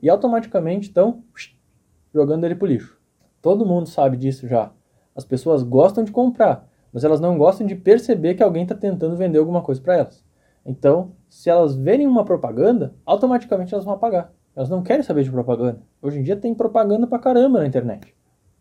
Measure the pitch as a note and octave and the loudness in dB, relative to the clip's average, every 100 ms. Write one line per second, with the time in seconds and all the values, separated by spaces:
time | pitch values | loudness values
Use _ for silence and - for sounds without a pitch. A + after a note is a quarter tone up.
0 | C#3+ G3 B3 A3+ A3 F#3+ E3 F#3+ G3+ F3+ | 2 2 2 -2 -2 -4 -2 -4 -4 2
1 | G#3 A#3+ - - - _ _ _ _ _ | 2 0 -12 -20 -20 _ _ _ _ _
2 | _ D3+ C#3+ D#3 E3+ F3+ F#3+ A#2+ - _ | _ 0 0 0 -2 -2 -2 -2 -4 _
3 | _ _ _ _ D#3+ G3+ G#3+ F3 E3 - | _ _ _ _ 0 2 2 -2 -2 0
4 | C#3 B2+ C3+ C3 B2 A#2+ G#2 _ _ _ | 0 0 -4 -6 -2 -2 -2 _ _ _
5 | _ - - C3 E3 D3+ B2 B2+ F3 G#3 | _ -16 -8 -4 0 0 2 4 4 4
6 | G#3+ G#3+ B3+ A#3+ G#3 C#3 - _ _ A#2+ | -4 0 0 2 2 0 -6 _ _ -2
7 | D3 D3+ E3+ F3 D3+ F#3+ G3+ F#3+ - A3+ | 0 2 2 4 4 2 -2 -2 4 4
8 | - G#3+ D#3+ F3+ G#3+ E3 F3+ - G3+ F3+ | 4 -2 0 2 0 0 -6 -4 -4 -4
9 | D#3+ E3+ F#3 D#3 D#3+ F3 E3+ C3 F3 F3+ | -4 -2 0 2 2 -2 -4 -6 0 0
10 | C3 - _ _ _ _ - B2+ C#3+ D#3+ | 0 -6 _ _ _ _ -14 -2 2 2
11 | F#3 - _ _ - E3+ D#3+ C3+ C3+ B3+ | 0 -14 _ _ 2 4 4 0 0 2
12 | C#4+ B3 G3+ E3+ B2 A2+ F#3 B3 C3 - | 2 2 2 -2 -2 0 2 2 -2 -8
13 | - G3+ B3+ B3 A#3 G3 F3+ G#3 F#3+ G3 | -2 0 2 0 -2 -4 -4 -6 -6 -4
14 | A#3 F#3 F3 _ _ - C3 F#3 F3+ D4+ | -2 -2 -6 _ _ -8 -6 -4 0 -2
15 | C4+ D3+ C3+ B2+ B2 A#2 B2 A2+ - _ | 0 -2 -2 -2 -4 -2 -2 -6 -14 _
16 | C#3 D3 C3+ G3+ A#3 A3 A3+ A3+ G#3 G#3 | -8 -6 -4 -4 -4 -4 -2 0 0 0
17 | A#3+ A#3+ C4 A#3+ C4+ A#3+ D3 C3 A#2+ G2+ | -2 -2 0 2 4 2 0 -2 -4 -8
18 | - _ _ _ _ _ | -16 _ _ _ _ _